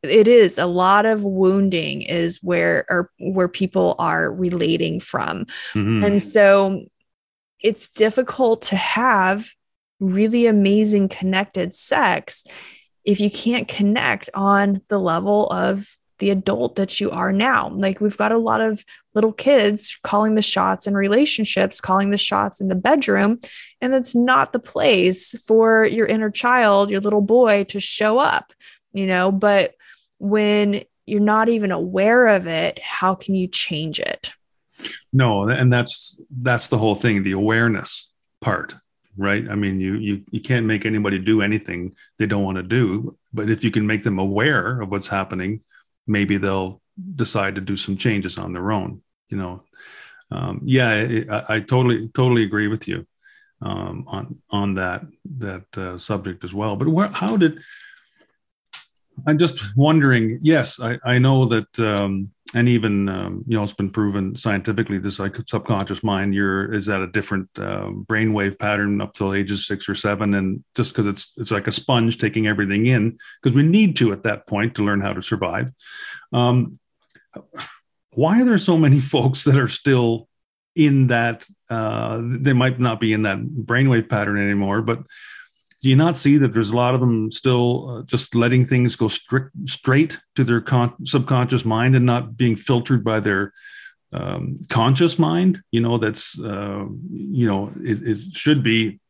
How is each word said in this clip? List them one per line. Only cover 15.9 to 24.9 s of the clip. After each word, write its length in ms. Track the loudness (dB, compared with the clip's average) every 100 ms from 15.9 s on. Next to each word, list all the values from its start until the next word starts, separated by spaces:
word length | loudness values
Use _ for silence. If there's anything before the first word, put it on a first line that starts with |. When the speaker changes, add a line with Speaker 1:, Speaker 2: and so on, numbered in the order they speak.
| _ _ _
Speaker 1:
the 100 | 0
adult 480 | 0 0 -2 -2 -2
that 240 | -4 -2
you 100 | -4
are 220 | -2 -2
now. 360 | 0 2 0 -2
Like, 300 | -2 -4 0
we've 180 | -2 0
got 140 | 0
a 60 | 0
lot 240 | 0 0
of 240 | 0 -2 -10 -20 _ 0
little 180 | 0
kids 640 | 0 4 4 4 0 -6 -8
calling 340 | -2 0 2 2
the 60 |
shots 460 | 2 0 0 -2 -2
in 60 | 0
relationships, 840 | 2 2 2 0 -2 0 -2 -2
calling 280 | 0 0 2
the 80 | 0
shots 440 | 0 -2 -2 -4
in 80 | -4
the 60 | 0
bedroom. 680 | 2 2 2 2 2 -2 -8 -20 -20 _
And 100 | 0
that's 240 | 0 0 0
not 380 | 4 2 2
the 60 | -4
place 760 | -6 0 2